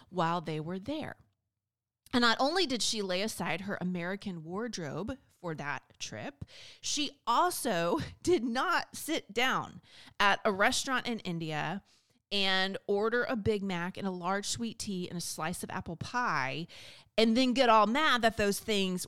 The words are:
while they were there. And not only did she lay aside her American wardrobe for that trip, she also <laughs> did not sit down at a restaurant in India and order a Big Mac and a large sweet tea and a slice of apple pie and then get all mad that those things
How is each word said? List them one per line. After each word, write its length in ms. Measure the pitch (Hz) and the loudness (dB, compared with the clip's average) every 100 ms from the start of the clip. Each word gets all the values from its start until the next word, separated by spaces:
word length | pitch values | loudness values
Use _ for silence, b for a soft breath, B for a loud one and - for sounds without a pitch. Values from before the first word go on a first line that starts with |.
| B | B
while 320 | 180 165 175 | -2 0 0
they 180 | 165 156 | -2 -6
were 180 | 156 190 | -6 -8
there. 380 | 208 311 - - _ _ _ _ _ _ _ _ _ | -6 -8 -8 -12 _ _ _ _ _ _ _ _ _
And 80 | 247 | 2
not 160 | 240 - | 4 4
only 260 | 269 359 302 | 4 2 2
did 180 | 247 | 0
she 180 | - 220 | 0 0
lay 200 | 196 180 | -2 0
aside 400 | 220 - 165 170 | -2 -2 -4 -4
her 160 | 202 185 | -4 -4
American 600 | 180 180 175 202 214 170 | -4 -2 -4 -6 -6 -10
wardrobe 760 | 156 190 240 196 151 139 226 262 _ _ | -8 -6 -6 -6 -6 -6 -6 -8 _ _
for 160 | 175 156 | -8 -6
that 260 | 143 131 - - | -6 -6 -10 -14
trip, 480 | - 107 233 - - B B B | -12 -8 -10 -12 -16 B B B
she 300 | - - 285 - - | -6 -2 -4 -4 0
also 760 | 247 359 - 247 175 170 285 - | 4 4 2 0 2 2 0 -2
<laughs> 120 | - | -4
did 200 | - 349 | 2 2
not 460 | 226 240 349 311 - | 2 0 0 0 -2
sit 400 | - - 302 - | -8 -4 -4 -4
down 480 | 202 254 190 110 - B B B - | 0 0 0 -2 -10 B B B 2
at 200 | 202 - 220 | 4 4 2
a 60 | |
restaurant 560 | 190 220 254 277 247 - | 4 4 2 0 -2 -2
in 120 | 226 | -4
India 640 | - 165 160 151 151 196 b b b b _ | -4 -4 -4 -2 -2 -4 b b b b _
and 460 | 202 190 190 190 196 - | 0 2 2 0 -2 -2
order 380 | 202 220 247 - | 0 2 0 0
a 80 | 240 | 0
Big 280 | 214 214 | 0 0
Mac 340 | 196 175 180 - | -2 -4 -4 -4
and 100 | 196 | -6
a 40 | |
large 340 | 180 175 196 202 | -4 -2 -2 -2
sweet 340 | - 233 - | -4 -6 -6
tea 280 | 214 185 180 | -6 -4 -4
and 80 | 175 | -6
a 40 | |
slice 420 | - - 160 180 | -6 -4 -4 -4
of 60 | - | -6
apple 280 | - 185 165 | -8 -8 -10
pie 720 | - 247 233 156 131 139 175 B B B B - | -6 -2 0 0 0 -4 -10 B B B B 2
and 180 | 226 226 | 4 6
then 180 | 254 | 4
get 160 | 240 240 | 4 8
all 180 | 220 208 | 8 6
mad 340 | 262 311 247 | 4 4 4
that 160 | 226 214 | 4 2
those 220 | 202 196 | 2 0
things 460 | - 208 185 180 | 0 0 0 -2